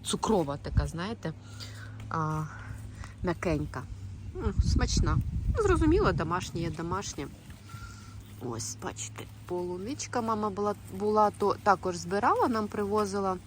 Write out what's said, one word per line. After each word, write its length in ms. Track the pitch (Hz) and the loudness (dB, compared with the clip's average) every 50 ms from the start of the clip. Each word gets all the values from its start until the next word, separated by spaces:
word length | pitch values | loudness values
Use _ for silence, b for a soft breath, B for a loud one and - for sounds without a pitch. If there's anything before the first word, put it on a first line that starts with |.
| - | -2
цукрова 520 | - - 175 - - 220 190 160 139 143 | -4 -2 -2 2 2 4 4 4 0 -2
така, 300 | 147 - 160 - - 147 | -6 -6 2 2 2 2
знаєте, 460 | 147 151 165 180 208 233 - - 165 156 B B B B B B B B B B B B B - - | 2 -2 -6 -6 -6 -6 -6 -6 -8 -8 B B B B B B B B B B B B B -8 -4
а, 360 | - 160 156 156 156 156 156 151 B B B B B B B B B B B B B B | -2 -2 0 0 -2 -2 -4 -6 B B B B B B B B B B B B B B
м'якенька. 600 | - 180 165 - - 180 160 147 151 147 - 131 123 - - - - - - - - - - | -2 -2 -2 0 0 0 0 0 0 -4 -6 -8 -8 -8 -12 -10 -10 -12 -12 -10 -10 -10 -8
М, 180 | - - 220 202 - | -2 -2 0 4 4
смачна. 560 | - - - - 240 - - - - 160 156 - - - - - - - - | 4 6 6 4 4 4 4 4 4 4 4 2 2 0 -2 -2 0 0 2
Ну, 60 | 494 | 4
зрозуміло, 500 | 427 381 359 320 330 302 320 415 403 208 | 6 6 6 6 8 6 6 6 6 4
домашня 480 | 180 147 170 160 170 180 180 - - 175 | 4 2 0 0 0 -2 -2 -4 -4 -2
є 100 | 165 165 | -2 -2
домашня. 560 | 156 156 170 170 180 190 202 - - - 143 - - - - - B B B B B B B B B B B B B B - - - - 131 | -2 -4 -4 -2 -2 -4 -4 -6 -6 -6 -8 -8 -10 -14 -16 -16 B B B B B B B B B B B B B B -14 -14 -14 -10 -8
Ось, 320 | 123 117 107 - - - - | -6 -6 -6 -6 -8 -8 -8
бачите, 420 | - - - - - - - - - - - - - | -8 -8 -8 -8 -10 -10 -10 -12 -12 -12 -14 -16 -8
полуничка 760 | - 180 180 180 180 175 180 190 220 294 302 - - - 254 | -6 -4 -4 -2 -4 -6 -6 -6 -6 -6 -8 -8 -4 -2 -2
мама 300 | 226 226 226 214 208 214 | 0 0 0 0 0 -2
була, 240 | 190 196 202 208 208 - - - - 190 | 0 0 0 0 0 -2 -8 -12 -6 -2
була, 320 | 208 214 214 214 214 208 | 0 4 6 8 6 6
то 260 | 202 - 208 196 - - | 6 2 2 2 2 4
також 340 | - 214 190 180 - 185 180 | 6 4 4 6 4 -4 -4
збирала, 520 | 175 165 170 190 202 220 277 392 494 453 285 | -4 -4 -2 -2 2 4 4 4 6 4 2
нам 200 | 233 220 214 202 | 2 0 -2 -2
привозила 680 | - 214 208 196 202 214 208 196 190 202 196 190 185 180 - | -2 -2 -2 2 2 2 2 2 0 -2 0 0 -2 -2 -6